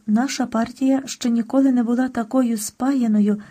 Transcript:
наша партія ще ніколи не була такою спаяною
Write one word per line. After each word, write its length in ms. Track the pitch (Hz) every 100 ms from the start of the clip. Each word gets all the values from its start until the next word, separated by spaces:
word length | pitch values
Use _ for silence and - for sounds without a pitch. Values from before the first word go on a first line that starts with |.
| -
наша 400 | 214 269 - 247
партія 560 | 226 240 - 262 269 -
ще 240 | - 240
ніколи 420 | 233 220 269 269
не 100 | 247
була 260 | 226 247 262
такою 500 | 240 226 262 233 220
спаяною 840 | - - 262 269 233 214 208 208 -